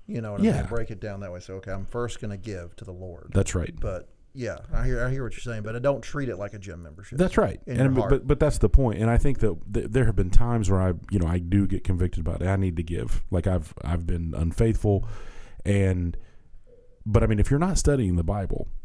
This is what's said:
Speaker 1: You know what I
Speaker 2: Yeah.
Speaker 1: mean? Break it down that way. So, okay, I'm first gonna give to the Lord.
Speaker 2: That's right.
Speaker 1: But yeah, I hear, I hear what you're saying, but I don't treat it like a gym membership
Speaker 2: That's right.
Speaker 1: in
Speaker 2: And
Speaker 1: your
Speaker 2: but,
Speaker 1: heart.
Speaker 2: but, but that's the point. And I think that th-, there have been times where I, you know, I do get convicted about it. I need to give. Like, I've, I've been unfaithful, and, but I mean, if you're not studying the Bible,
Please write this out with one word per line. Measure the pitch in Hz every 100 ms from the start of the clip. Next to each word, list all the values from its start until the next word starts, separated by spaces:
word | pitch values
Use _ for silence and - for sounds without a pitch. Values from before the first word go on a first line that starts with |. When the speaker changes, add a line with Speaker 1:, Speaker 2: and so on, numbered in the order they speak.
| -
Speaker 1:
You | 127
know | 110
what | 101
I | 220
Speaker 2:
Yeah. | -
Speaker 1:
mean? | -
Break | 117 117
it | 98
down | 107 98
that | 98
way. | 90
So, | - 95
okay, | 95
I'm | 98 98
first | 120 120 -
gonna | 107 101
give | 107 92 85 -
to | -
the |
Lord. | 90 92 87 -
Speaker 2:
That's | 101 98 90
right. | - -
Speaker 1:
But | 110 92 - - -
yeah, | 135 113 - -
I | - 123
hear, | 120 127
I |
hear | 135
what | 117
you're | -
saying, | 123 110
but | 107 117
I |
don't | 139 131
treat | - 147 131
it | 92
like | 101
a | 107
gym | 98 85
membership | 82 85 98 135
Speaker 2:
That's | 180 -
right. | 196 - -
Speaker 1:
in |
Speaker 2:
And | 123
Speaker 1:
your | 135
Speaker 2:
but, | 131
Speaker 1:
heart. | 98
Speaker 2:
but, | 135 131
but | 143
that's | 151 -
the | -
point. | - 127 101
And | 113
I | 117
think | 139 127
that | 107 82 -
th-, | 113 -
there | 123 113
have | 98
been | 95
times | 104 120 117 92
where | 95
I, | 92 82 -
you | 101
know, | 82
I | 87
do | 85 101 98
get | 92
convicted | - 87 90 - 82
about | 87
it. | 90
I | 95
need | 95 82
to |
give. | 80 82 - - -
Like, | 90 92
I've, | 90 - -
I've | - 87 85
been | 87 82
unfaithful, | - 82 82 113 110 107 98 - - - - - - -
and, | 101 95 90 87 - - - - - - - - - 110
but | 107
I | 113
mean, | 104
if | 95
you're | 143
not | 180 -
studying | 151 143 98 87
the |
Bible, | 85 101 90 - - -